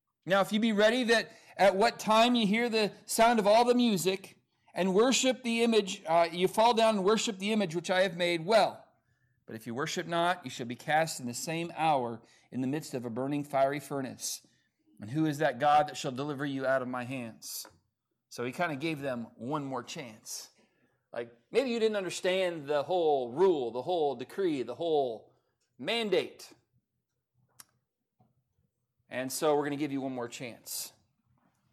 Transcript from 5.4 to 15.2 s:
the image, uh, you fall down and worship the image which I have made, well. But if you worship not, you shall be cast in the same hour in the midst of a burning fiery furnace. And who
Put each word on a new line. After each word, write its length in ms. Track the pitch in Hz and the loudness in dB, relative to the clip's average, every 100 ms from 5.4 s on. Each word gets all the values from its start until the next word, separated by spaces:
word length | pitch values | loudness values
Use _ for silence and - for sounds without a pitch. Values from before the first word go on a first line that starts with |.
the 180 | 240 226 | 0 0
image, 400 | 233 220 190 - 156 | 4 4 2 -4 0
uh, 200 | 170 170 | 2 2
you 160 | 175 185 | 2 0
fall 260 | 220 233 | 4 4
down 220 | 226 220 208 | 6 4 2
and 80 | |
worship 340 | 185 220 - 190 | 2 2 0 -4
the 140 | 202 | -2
image 240 | 220 190 175 | 0 0 -2
which 160 | 165 | 0
I 100 | 185 | 2
have 160 | 190 175 | 2 2
made, 260 | 175 170 | 0 0
well. 400 | 165 220 165 - - _ _ _ _ _ - | 2 4 4 0 -16 _ _ _ _ _ -16
But 100 | 110 | -14
if 120 | 120 | -10
you 80 | 117 | -6
worship 320 | 160 185 160 | -6 -6 -4
not, 360 | 170 175 180 | 0 0 0
you 60 | 127 | -6
shall 160 | - 120 | -10 -10
be 100 | 123 | -10
cast 440 | - 151 160 - | -2 0 0 -4
in 80 | 123 | -8
the 60 | |
same 380 | 120 - 165 170 156 | -8 -6 -6 -6 -4
hour 460 | 160 143 120 117 - _ _ | 0 0 -2 -8 -14 _ _
in 100 | 120 | -6
the 60 | 131 | -4
midst 280 | 151 151 131 | -4 -6 -8
of 100 | 120 | -6
a 40 | |
burning 320 | 113 135 143 | -6 -4 -4
fiery 360 | 143 135 135 143 | -2 0 2 0
furnace. 640 | - 139 127 107 - - _ _ _ _ _ - | -6 -8 -8 -10 -10 -12 _ _ _ _ _ -18
And 120 | 107 | -8
who 160 | 151 | -2